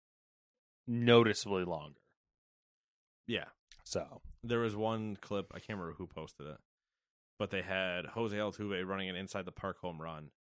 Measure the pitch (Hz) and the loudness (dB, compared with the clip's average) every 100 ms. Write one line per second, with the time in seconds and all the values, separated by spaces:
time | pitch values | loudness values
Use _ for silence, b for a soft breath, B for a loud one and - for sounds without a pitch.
0 | _ _ _ _ _ _ _ _ - 120 | _ _ _ _ _ _ _ _ -2 4
1 | 120 120 113 101 104 95 87 80 73 71 | 10 10 10 4 0 0 0 -2 -6 -18
2 | _ _ _ _ _ _ _ _ _ _ | _ _ _ _ _ _ _ _ _ _
3 | _ _ - 101 - - - - - 95 | _ _ -2 -2 -2 -14 -20 -18 -6 -4
4 | - - - - 117 117 117 104 110 113 | -6 -12 -16 -10 -2 0 0 0 0 0
5 | 107 98 - 101 90 92 - 101 85 82 | -4 -6 -4 -4 -4 -10 -8 -8 -6 -8
6 | 87 80 78 - 73 73 _ _ _ _ | -10 -10 -12 -12 -14 -14 _ _ _ _
7 | _ _ _ - 104 98 87 95 92 90 | _ _ _ -8 -4 -4 -2 0 0 -2
8 | 78 113 113 104 104 98 104 92 92 98 | -4 -2 -2 0 -2 -4 -4 -2 -2 -2
9 | 95 90 95 101 92 - 98 87 - 80 | -4 -6 -6 -6 -8 -6 -8 -6 -8 -6
10 | 80 78 73 _ _ | -8 -8 -12 _ _